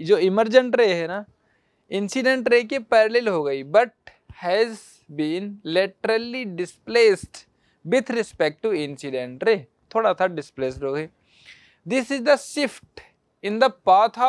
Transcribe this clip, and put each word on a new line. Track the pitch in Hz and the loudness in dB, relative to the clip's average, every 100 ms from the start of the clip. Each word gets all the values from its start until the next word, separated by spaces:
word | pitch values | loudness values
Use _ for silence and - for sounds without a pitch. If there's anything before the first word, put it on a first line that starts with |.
जो | 156 151 | 2 2
इमर्जेंट | 185 196 226 254 254 233 | 4 2 4 4 4 2
रे | 220 | 2
है | 175 165 | 2 -4
ना, | 190 208 _ _ _ _ _ - | -8 -12 _ _ _ _ _ -8
इंसिडेंट | 196 202 262 254 262 226 | -6 -4 -2 0 0 2
रे | 240 | 2
के | 226 277 | 2 -6
पैरेलल | 226 226 220 233 233 | 0 2 4 2 0
हो | 175 | 0
गई, | 143 139 | -2 -4
"but | 135 190 240 _ - _ _ - | 2 2 2 _ -20 _ _ -10
has | 175 196 233 214 - _ _ | -2 0 0 -4 -18 _ _
been | 147 151 170 202 202 151 | -6 -4 -4 -8 -12 -4
laterally | 170 196 - 220 220 240 254 226 175 | -2 -2 -4 -2 -2 -4 -10 -10 -8
displaced | 180 - - 233 226 185 - - _ _ _ _ | -10 -10 -2 4 4 4 -4 -20 _ _ _ _
with | 160 254 - | -2 -2 -2
respect | 233 214 - 156 147 220 | -6 -6 -2 -2 -2 -4
to | 185 | -4
incident | 147 139 143 131 123 131 214 | -4 -8 -8 -8 -8 -4 0
ray", | 202 123 _ _ | 0 -2 _ _
थोड़ा | 220 220 | -2 0
सा | 175 185 | 0 -2
डिस्प्लेस्ड | 165 139 - 131 131 | -4 -12 -6 -6 -4
हो | 139 | -6
गई। | 143 160 _ _ _ - - _ _ 165 | -6 -8 _ _ _ -20 -20 _ _ -4
"This | 254 233 | -4 -2
is | 277 | -4
the | 240 285 | 2 0
shift | - - 277 - _ - - _ _ _ | 0 -4 -4 -6 _ -20 -20 _ _ _
in | 196 220 | -6 0
the | 262 - - | 0 0 2
path | 190 220 226 | 4 4 0